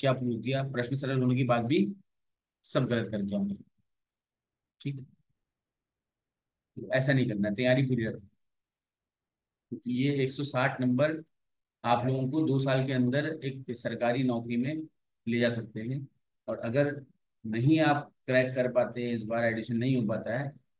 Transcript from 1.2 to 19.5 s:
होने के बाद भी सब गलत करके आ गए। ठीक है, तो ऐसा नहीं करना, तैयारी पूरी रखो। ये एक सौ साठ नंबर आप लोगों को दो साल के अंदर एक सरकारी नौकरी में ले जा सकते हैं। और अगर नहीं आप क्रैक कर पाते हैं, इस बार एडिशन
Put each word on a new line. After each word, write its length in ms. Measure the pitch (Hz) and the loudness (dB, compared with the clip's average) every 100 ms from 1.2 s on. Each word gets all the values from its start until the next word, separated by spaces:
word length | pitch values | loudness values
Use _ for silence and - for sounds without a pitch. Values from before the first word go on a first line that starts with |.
होने 140 | 127 127 | 2 2
के 80 | |
बाद 200 | 123 120 | 2 2
भी 280 | 117 175 202 - _ _ _ _ _ _ | 2 2 2 -2 _ _ _ _ _ _
सब 240 | - 147 113 | -2 0 2
गलत 240 | 117 104 | 0 -2
करके 260 | 107 98 101 | -4 -2 -2
आ 20 | |
गए। 180 | 101 98 - _ _ _ _ _ _ _ _ _ _ _ | -2 -6 -12 _ _ _ _ _ _ _ _ _ _ _
ठीक 140 | 143 | -8
है, 100 | 135 131 _ _ _ _ _ _ _ _ _ _ _ _ _ _ _ _ - | -8 -12 _ _ _ _ _ _ _ _ _ _ _ _ _ _ _ _ -16
तो 160 | - | -2
ऐसा 200 | 131 139 | 2 4
नहीं 160 | 131 120 | 4 2
करना, 220 | 104 104 | 0 -2
तैयारी 320 | 101 127 135 | 2 4 4
पूरी 220 | 127 117 | 4 0
रखो। 240 | 110 117 - _ _ _ _ _ _ _ _ _ _ _ _ _ _ 120 120 | 0 -4 -14 _ _ _ _ _ _ _ _ _ _ _ _ _ _ -10 -4
ये 300 | 123 139 143 | 0 0 2
एक 160 | 131 | 0
सौ 120 | - | 0
साठ 360 | 139 127 135 135 | -2 0 0 0
नंबर 420 | 127 123 156 160 - _ _ _ _ _ | 0 2 2 0 -10 _ _ _ _ _
आप 220 | 117 120 127 | 0 2 2
लोगों 240 | 131 131 | 0 0
को 160 | 156 131 | 0 2
दो 140 | 135 | 2
साल 260 | 135 131 131 | 2 2 2
के 60 | |
अंदर 480 | 131 123 143 156 160 | 2 2 0 -2 -4
एक 200 | 135 135 131 | -8 -8 -8
सरकारी 520 | 117 117 113 120 127 | -6 -6 -2 0 2
नौकरी 340 | 127 117 120 120 | 0 0 -2 -2
में 300 | 139 160 156 _ _ _ 117 | -2 -4 -8 _ _ _ -2
ले 100 | 120 | 2
जा 120 | 120 | 2
सकते 300 | 117 113 110 | 0 -6 -8
हैं। 280 | 117 139 139 _ _ _ - | -6 -6 -8 _ _ _ -8
और 100 | 113 | -6
अगर 460 | 117 131 143 143 - _ _ _ 110 | -2 0 0 -2 -12 _ _ _ -6
नहीं 340 | 113 135 160 | 0 4 6
आप 320 | 151 143 - _ - | 4 2 -2 _ 0
क्रैक 280 | 127 127 | 2 2
कर 180 | 127 123 | 0 2
पाते 300 | 123 113 120 | 2 0 -2
हैं, 120 | 120 | -4
इस 80 | 117 | -4
बार 220 | 107 117 | -2 0
एडिशन 320 | 117 | 0